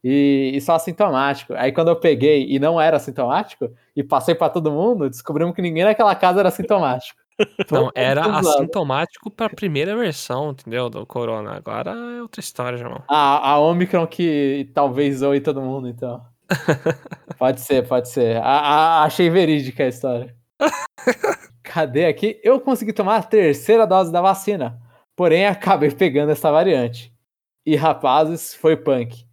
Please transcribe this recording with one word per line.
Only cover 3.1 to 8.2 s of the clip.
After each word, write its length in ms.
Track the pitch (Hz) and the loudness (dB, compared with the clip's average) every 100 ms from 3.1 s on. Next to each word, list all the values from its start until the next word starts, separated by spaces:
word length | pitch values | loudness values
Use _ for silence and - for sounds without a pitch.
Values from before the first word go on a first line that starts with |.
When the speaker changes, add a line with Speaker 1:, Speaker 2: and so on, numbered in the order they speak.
| 127 123 156 214 - 120 - _ | -6 -2 -2 -4 -10 -10 -10 _
Speaker 1:
e 80 | - | -8
passei 320 | 139 143 - | 0 0 0
pra 140 | 165 160 | 0 0
todo 240 | 175 151 | 0 -2
mundo, 380 | 147 208 233 139 | 0 0 0 -2
descobrimos 440 | 120 - 147 170 | -6 -6 -2 -2
que 60 | 175 | -2
ninguém 240 | 175 160 | -4 2
naquela 300 | 196 214 214 | 2 4 2
casa 260 | 196 185 185 | 4 2 4
era 80 | 185 | 0
assintomático. 720 | - 180 202 151 127 - _ _ - | -2 0 0 0 -2 -8 _ _ -4
Speaker 2:
<laughs> 0 | |
Não, 280 | 208 - - | -4 -4 -2
Speaker 1:
Todo 140 | 143 | 0
mundo 100 | 131 | 0
Speaker 2:
era 280 | - 127 139 | 0 0 2